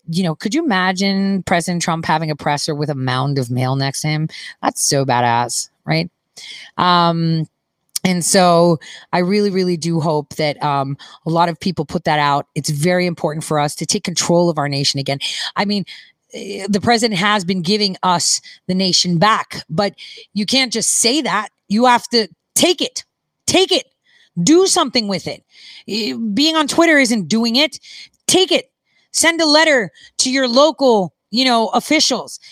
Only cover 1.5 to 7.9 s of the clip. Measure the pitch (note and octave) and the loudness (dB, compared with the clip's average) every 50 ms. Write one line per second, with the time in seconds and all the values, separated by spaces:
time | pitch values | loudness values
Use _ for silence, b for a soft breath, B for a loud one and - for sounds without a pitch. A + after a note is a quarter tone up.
1.5 | F#3+ E3+ E3 F3+ F3 E3+ - F3+ D#3+ E3 - - D#3+ D#3+ E3 D#3 D3+ - - D#3 | 0 0 0 -2 -4 -4 -2 -4 -4 -4 -2 -2 -2 0 0 -4 -6 -4 -2 -2
2.5 | C#3+ C#3 - E3 D3+ C#3+ D3 C#3+ C#3+ C3 C3 B2+ B2+ B2+ C3+ C#3+ C#3 C3+ B2+ A#2 | -2 -2 -4 -6 -4 -4 -4 -4 -4 -4 -2 -2 -2 -2 -2 -2 -2 -2 -4 -2
3.5 | B2+ B2 B2+ B2+ C3+ C3+ C3+ C#3 - - - D#3 D3+ D3+ D#3 - B B B B | -2 -2 -2 -2 -2 -2 -2 -4 -4 -4 -4 -2 -2 -2 -4 -6 B B B B
4.5 | B B - - - - - - D3 C#3 C3+ C3 A#2+ B2 B2 A#2+ A#2 A#2 A#2+ A#2+ | B B -4 -4 -4 -2 -4 0 0 0 0 2 2 2 2 2 2 2 0 -2
5.5 | - - - _ _ _ - D3+ D#3 D#3+ F3 F3 _ _ _ _ B B B B | -4 -8 -8 _ _ _ -6 -2 -2 -2 -2 -6 _ _ _ _ B B B B
6.5 | B B B B B - F3 F3+ F3 F3 E3+ E3+ E3 E3 E3 E3 D#3+ D#3+ D3+ - | B B B B B -2 2 2 4 4 4 2 2 0 0 0 0 -2 -2 -6
7.5 | _ _ _ _ _ _ _ _ | _ _ _ _ _ _ _ _